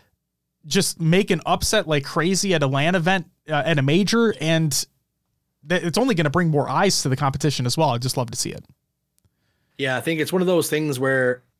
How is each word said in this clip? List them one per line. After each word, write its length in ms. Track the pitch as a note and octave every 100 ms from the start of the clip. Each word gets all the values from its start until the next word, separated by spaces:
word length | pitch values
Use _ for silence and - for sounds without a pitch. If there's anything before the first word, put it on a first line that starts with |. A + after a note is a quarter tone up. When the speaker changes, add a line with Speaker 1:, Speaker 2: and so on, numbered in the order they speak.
| _ _ _ _ _ _ D3+
Speaker 1:
just 340 | F3+ - -
make 300 | D#3+ F3+ G3
an 120 | F3 D#3
upset 420 | F3 - A3 D#3+
like 160 | D3
crazy 520 | C#3 E3+ D#3+ F#3 G3+ E3
at 80 |
a 40 | C#3
lan 280 | C3+ D#3 F#3
event, 320 | D#3+ F#3+ - _ -
uh, 140 | D3
at 140 | - C3
a 60 |
major, 500 | C3+ E3+ G3+ A#3 A3+ -
and 300 | D#3 D#3+ D#3+ - - _ _ _ _ _ _ _ D3
th-, 140 | F3+
it's 160 | E3+ G3+
only 160 | C4 F3+
gonna 160 | D3+
bring 180 | E3 E3+
more 180 | D3 B2
eyes 360 | C#3+ F#3+ -
to 60 | C#3
the 60 | C3
competition 520 | C#3+ C3+ D3+ C3 B2
as 100 | D#3
well. 120 | D3+
I'd 120 | A#2+
just 160 | B2+ C3+
love 140 | A#2+
to 60 | -
see 120 | -
it. 160 | - - _ _ _ _ _ _ _ _ _ _ -
Speaker 2:
Yeah, 200 | C3+ B2+
I 40 |
think 180 | C#3 D#3+
it's 140 | C#3+
one 80 | F#3
of 60 | F3+
those 220 | F3 D3+
things 300 | D3+ D#3 B2+
where 440 | C3+ C3 B2+ B2 _